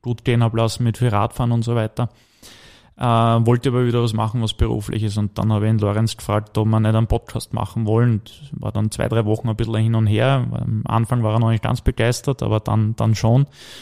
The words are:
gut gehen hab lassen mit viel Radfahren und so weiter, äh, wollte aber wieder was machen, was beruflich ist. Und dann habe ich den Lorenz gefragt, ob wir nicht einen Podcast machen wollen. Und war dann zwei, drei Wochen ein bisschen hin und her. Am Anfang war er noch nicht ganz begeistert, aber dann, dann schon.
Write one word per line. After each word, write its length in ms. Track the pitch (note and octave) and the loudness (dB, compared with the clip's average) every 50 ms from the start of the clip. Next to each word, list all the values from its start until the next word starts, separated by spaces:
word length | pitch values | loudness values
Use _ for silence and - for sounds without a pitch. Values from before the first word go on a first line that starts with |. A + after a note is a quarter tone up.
gut 220 | - A#2+ A#2+ - - | -8 -8 -8 -4 -2
gehen 180 | - A#2+ A#2 | 0 2 2
hab 140 | A#2 A2+ A2 | 2 2 2
lassen 300 | A2+ A#2 A2 - - B2 | 2 0 0 0 -2 -2
mit 120 | A2+ G#2+ - | -2 0 0
viel 120 | B2 B2 | 0 0
Radfahren 420 | G2+ G2+ G#2 A2+ - - B2 A#2+ | 2 0 0 -2 -2 -2 -2 0
und 120 | A#2+ A#2 A2 | 0 0 0
so 120 | A2+ A#2+ | 0 0
weiter, 340 | A#2 A2 A2 - - B2 A2 - _ _ _ _ _ - - - - - - - - _ _ _ - | -2 -2 -2 -2 -4 -4 -4 -6 _ _ _ _ _ -20 -20 -20 -20 -20 -20 -20 -20 _ _ _ -4
äh, 60 | B2 | -2
wollte 680 | A#2+ A#2 A2+ A2+ A#2 A2+ A#2 A#2 A#2 B2 A#2+ - C#3 | 0 2 2 4 4 4 4 4 4 2 2 2 0
aber 160 | A#2+ B2 B2 | 0 2 0
wieder 160 | A#2+ A#2 A#2+ | 2 2 2
was 120 | A#2 A#2 G#2+ | 0 0 0
machen, 280 | A2 A2 A2 G#2+ A#2+ | -2 -2 -2 -2 -2
was 120 | A2+ G#2+ - | -2 -4 -2
beruflich 500 | - A#2 A2+ A#2 A2 G#2 - - A2 A2 | 0 0 0 0 -2 -4 -4 -4 -4 -4
ist. 140 | G#2+ G#2 G#2+ | -2 -2 -2
Und 200 | G#2+ G2+ - - | -4 -2 -2 -2
dann 140 | - A2 | 0 0
habe 140 | A2 G2+ G#2 | 0 2 2
ich 60 | A2 | 2
den 80 | A2+ G#2+ | 2 2
Lorenz 360 | G#2 G2+ G2+ G#2+ A2+ A2 - | 0 0 0 0 0 -2 -2
gefragt, 420 | - - - G2+ G#2+ A2 - - A2 | -6 -4 -2 -2 -2 -2 -2 -4 -2
ob 80 | G#2+ | 0
wir 140 | A2 A2 A2 | 2 2 2
nicht 160 | A2 G#2+ A2 | 2 2 2
einen 120 | A2 A2+ - | 2 2 0
Podcast 460 | - A#2 - - - A2+ - - - | 0 -2 -2 -6 -10 -10 -10 -6 -6
machen 320 | A2+ A2 - - A2+ A2 | -6 -6 -6 -4 -4 -2
wollen. 260 | G#2 A2 A#2 A#2+ A#2+ A2+ | 0 2 2 4 2 2
Und 380 | G#2 - - - - D3 C#3 - | 0 -4 -8 -16 -20 -18 -14 -12
war 180 | - - G#2+ | -8 -8 -6
dann 180 | A2 A2 A2 A2 | -4 -2 -2 -2
zwei, 200 | - - - - | -2 -2 -2 0
drei 160 | A2+ A2+ G#2+ | 0 0 0
Wochen 240 | G#2 A2 G#2+ - A#2 | 0 0 -2 -2 -4
ein 80 | A2 A2 | -4 -2
bisschen 180 | A#2 A2 A2+ | -2 -2 -2
hin 200 | A2 A2+ A2+ A2+ | 0 0 0 2
und 120 | A2+ A2 G2+ | 2 2 2
her. 400 | G#2+ A2 A#2+ C3 C#3 C3 A#2+ - | 2 2 2 2 2 0 0 -2
Am 340 | - - - A#2 A2 G#2+ - | -4 -4 -4 -4 -4 -4 -2
Anfang 380 | - A2+ A2+ A2+ - B2 B2 A2 | -2 -2 -2 0 0 0 0 0
war 100 | G#2+ G#2+ | 0 2
er 60 | A2+ | 2
noch 100 | A#2 A2+ | 2 2
nicht 140 | A2+ G#2+ - | 2 0 0
ganz 180 | - B2 - | -2 -2 0
begeistert, 600 | - - B2 - A2+ A#2+ B2 - - D3 C3 - | 0 -2 0 0 0 0 0 0 -2 -4 -4 -2
aber 200 | A#2 A2 G#2+ G#2+ | -2 0 0 0
dann, 340 | - A2+ G#2+ A2 G#2+ G#2+ A2+ | 0 0 0 2 2 0 0
dann 200 | - A2+ A2+ A2 | 0 0 0 0
schon. 320 | - - A2+ A#2+ C3+ C#3+ - - - - - - - | 2 2 4 4 4 4 2 -2 -12 -20 -20 -20 -20